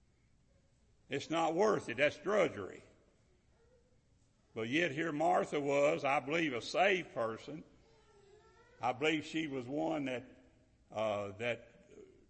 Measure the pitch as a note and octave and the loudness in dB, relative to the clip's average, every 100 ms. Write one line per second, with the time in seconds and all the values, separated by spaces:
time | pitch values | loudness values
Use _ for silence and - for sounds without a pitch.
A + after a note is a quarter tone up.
0 | _ _ _ _ _ _ _ _ _ _ | _ _ _ _ _ _ _ _ _ _
1 | - C3+ - D#3+ E3 E3 G#3+ E3+ - A#2 | -8 -8 -2 0 0 2 4 2 0 2
2 | C#3+ - F3 G#3+ D#3 G#2 F#2 - - - | 2 0 -2 2 2 0 -10 -12 -20 -20
3 | _ _ _ _ _ _ A#4 _ _ _ | _ _ _ _ _ _ _ _ _ _
4 | _ _ _ _ _ A#2 A2+ C#3+ E3+ C3+ | _ _ _ _ _ -6 -2 0 0 0
5 | E3 D3 E3 F#3 G3 D3+ C#3+ C#3+ C#3+ E3 | -4 0 4 4 2 -2 2 4 4 4
6 | C3+ D3 C3 E3 D#3+ A#2+ - D3 F#3+ F#3+ | 2 0 0 0 0 -2 -2 2 4 4
7 | D#3 C#3 A2+ A2 - D3+ - _ - _ | -2 -2 -2 -4 -10 -12 -14 _ -20 _
8 | _ - - - - - - - A#2 B2 | _ -20 -20 -20 -20 -20 -20 -6 -4 0
9 | D3+ D#3+ D3 D#3+ D#3+ C3+ A#2+ D3 D#3+ D#3 | 2 0 -2 -4 -4 -6 -4 -2 -2 -2
10 | C3+ B2 - - - _ _ _ - G#2+ | -2 -4 -8 -20 -20 _ _ _ -10 -2
11 | A2 G#2 G2+ G2 A#2 A#2 - - - - | 0 0 -4 -4 -4 -4 -8 -20 -20 -20
12 | - - | -20 -20